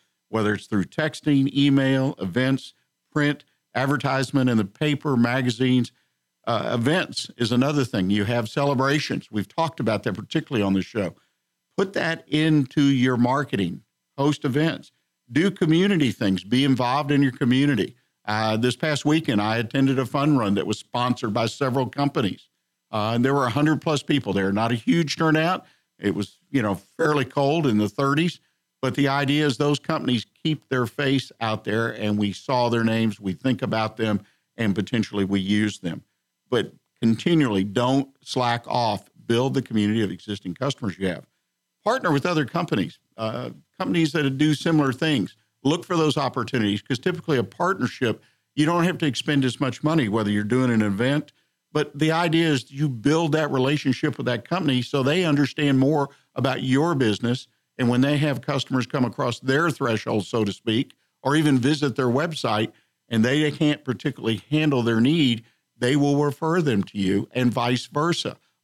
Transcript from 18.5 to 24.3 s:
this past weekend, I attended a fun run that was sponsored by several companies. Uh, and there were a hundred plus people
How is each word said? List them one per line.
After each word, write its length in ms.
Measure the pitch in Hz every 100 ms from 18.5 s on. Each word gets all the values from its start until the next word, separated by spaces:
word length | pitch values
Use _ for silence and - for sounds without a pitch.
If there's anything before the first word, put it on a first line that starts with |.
| 110
this 200 | 123 -
past 280 | 156 143
weekend, 360 | 147 160 156 107
I 160 | 107 113
attended 420 | 117 139 135 135
a 80 | 123
fun 300 | 139 143 139
run 180 | 104
that 120 | 98 -
was 120 | 107
sponsored 540 | - 120 123 120 117
by 140 | 117 113
several 400 | - 131 127 120
companies. 640 | - 143 160 113 - _ _ _ _ _
Uh, 220 | 110 107
and 100 | 117
there 100 | 131
were 120 | 139 123
a 40 |
hundred 300 | 131 151 147
plus 220 | 165 147
people 300 | - 143 104